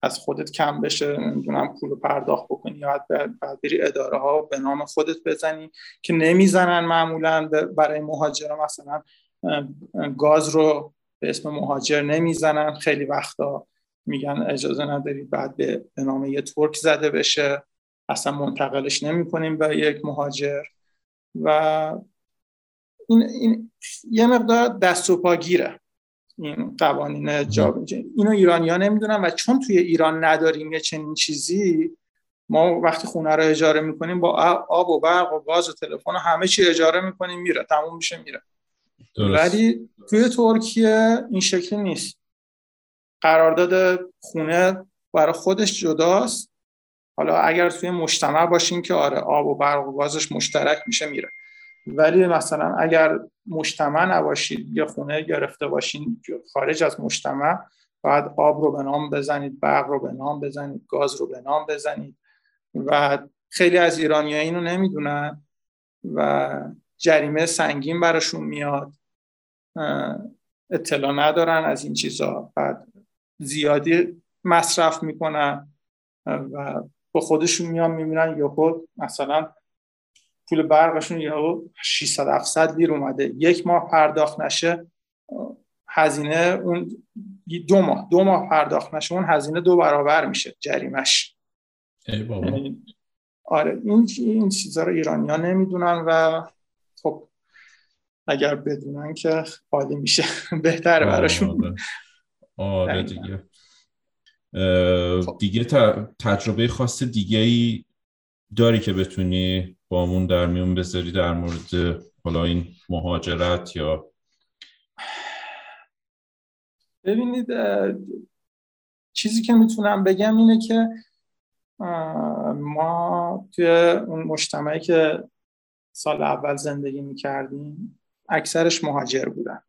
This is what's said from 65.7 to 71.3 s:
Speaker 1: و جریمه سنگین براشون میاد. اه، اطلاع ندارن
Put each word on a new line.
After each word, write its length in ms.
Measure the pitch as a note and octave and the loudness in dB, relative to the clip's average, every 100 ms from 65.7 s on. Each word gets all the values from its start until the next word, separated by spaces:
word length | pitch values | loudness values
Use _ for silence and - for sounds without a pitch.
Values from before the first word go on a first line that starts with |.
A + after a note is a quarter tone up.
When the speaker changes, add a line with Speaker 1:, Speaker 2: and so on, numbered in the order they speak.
| _ _ _ - | _ _ _ -10
Speaker 1:
و 380 | D#3 D2+ - C#3 C#3+ - - _ _ | -2 0 0 0 -4 -10 -16 _ _
جریمه 480 | E3+ D#3 D3 D3+ E3 | 2 2 2 -2 -2
سنگین 540 | E3 D#3 C#3+ C#3 E3+ | 0 -2 -2 -4 0
براشون 440 | E3+ D#3+ - - | 2 2 -2 -6
میاد. 500 | D3+ D3 D3 C#3+ C#3+ _ _ _ _ _ _ _ _ - | -8 -6 -4 -4 -6 _ _ _ _ _ _ _ _ -8
اه، 420 | D3+ C#3+ C#3 - - _ _ _ _ | -4 -4 -6 -8 -12 _ _ _ _
اطلاع 420 | D#3+ - D3 C#3 | -6 -2 -2 0
ندارن 520 | C#3+ D3 | 2 2